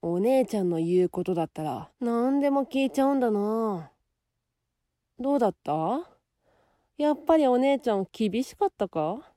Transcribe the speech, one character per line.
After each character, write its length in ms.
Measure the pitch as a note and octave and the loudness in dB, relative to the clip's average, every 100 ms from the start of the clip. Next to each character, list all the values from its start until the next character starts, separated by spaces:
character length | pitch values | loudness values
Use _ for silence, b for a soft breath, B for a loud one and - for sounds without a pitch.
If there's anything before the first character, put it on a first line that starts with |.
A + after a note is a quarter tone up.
お 180 | E3+ F3 | -2 0
姉 260 | G#3+ C4+ | 2 2
ち 120 | B3+ G#3+ | 2 0
ゃ 60 | |
ん 60 | F3+ | -2
の 80 | E3 | 0
言 260 | E3 F3+ | 2 2
う 40 | F3+ | 2
こ 140 | - | -2
と 120 | F3+ | -4
だ 100 | F3 | -2
っ 40 | D#3+ | -4
た 140 | - | -4
ら 300 | D#3 B2+ E3 _ | -8 -8 -12 _
何 400 | A#3+ A#3 B3 C#4 | -4 0 0 0
で 100 | C#4+ | 2
も 140 | C#4 | 0
聞 180 | C4+ C4+ | -2 -2
い 80 | C4+ | -2
ち 100 | C4+ | 0
ゃ 40 | |
う 100 | C4+ | 0
ん 60 | C#4 | 2
だ 100 | A#3+ | 0
な。 640 | G#3 G#3 A3 A3 F#3 D3+ _ _ _ _ _ _ _ _ _ _ _ _ _ | 0 -2 -2 -2 -6 -10 _ _ _ _ _ _ _ _ _ _ _ _ _
ど 140 | B3+ | -2
う 40 | C#4+ | 2
だ 120 | A3+ | 0
っ 40 | - | -2
た？ 480 | - D3+ D#3+ B3 F4+ _ _ _ _ _ _ _ _ _ | -6 -2 -2 -4 -8 _ _ _ _ _ _ _ _ _
や 140 | D4 | 0
っ 120 | D4 | 0
ぱ 120 | - D#4+ | 2 4
り 100 | C#4 | 4
お 120 | B3 | 4
姉 200 | C4 C#4 | 2 2
ち 100 | - | 0
ゃ 60 | |
ん 140 | G3+ F#3+ | -2 -2
厳 320 | - G#3+ G#3 | -2 -2 -2
し 140 | C4 - | -6 -2
か 100 | G4+ | -2
っ 60 | _ | _
た 120 | G3 | -6
か？ 440 | E3 D#3 A3 - | -2 -4 -4 -12